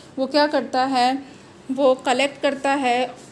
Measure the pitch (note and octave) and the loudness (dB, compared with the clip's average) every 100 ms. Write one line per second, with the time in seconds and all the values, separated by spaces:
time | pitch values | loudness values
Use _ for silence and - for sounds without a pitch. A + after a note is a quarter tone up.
0 | - - C4 D4 D4 C#4+ A#3 B3+ C4 B3+ | -14 -6 -2 2 2 0 -2 -2 0 2
1 | B3 C4+ - - - - - C4 C#4 C4 | 2 0 -6 -18 -20 -16 -8 0 2 2
2 | C#4 B3 C#4 C#4 C#4+ C4+ C#4 C#4 B3+ A#3+ | 0 0 0 -2 -4 -2 0 0 0 0
3 | - - - | -2 -8 -16